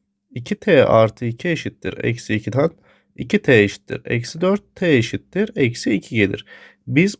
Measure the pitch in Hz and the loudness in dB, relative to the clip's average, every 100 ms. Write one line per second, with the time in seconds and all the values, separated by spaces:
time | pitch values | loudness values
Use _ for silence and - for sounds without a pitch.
0 | _ _ _ 127 120 208 - 151 - 113 | _ _ _ -14 -10 -6 2 4 6 6
1 | 110 - 120 117 180 160 107 - 92 - | 4 0 -8 -6 -6 -6 -6 -10 -10 -6
2 | 120 117 - 110 - 123 160 - _ _ | -4 -6 -4 -4 -2 -2 -2 -4 _ _
3 | _ - 123 208 - 117 104 - - - | _ -14 -4 0 4 4 4 0 -12 -12
4 | - 120 120 160 180 202 - - 180 131 | -6 -6 -6 -4 -2 -2 -6 -4 2 2
5 | 117 98 - 180 214 - 123 120 127 170 | 2 -6 -8 -6 -6 -2 -2 -2 -4 -4
6 | - 113 98 - - - - _ - 131 | -2 0 0 -2 -12 -20 -20 _ -4 0
7 | 196 | 0